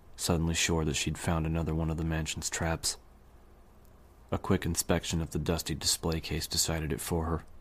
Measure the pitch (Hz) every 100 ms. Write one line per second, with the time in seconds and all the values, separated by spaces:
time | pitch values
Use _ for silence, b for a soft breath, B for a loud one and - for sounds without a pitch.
0 | - - - 85 82 82 - 82 78 69
1 | - 76 - 82 80 80 78 80 80 80
2 | 82 80 78 - - - 82 80 - -
3 | - - - - - - - - - -
4 | - - - 98 - 95 87 85 - 87
5 | - 85 80 85 76 82 - 78 - -
6 | 82 82 - 82 - - - 80 78 67
7 | - 85 82 80 - -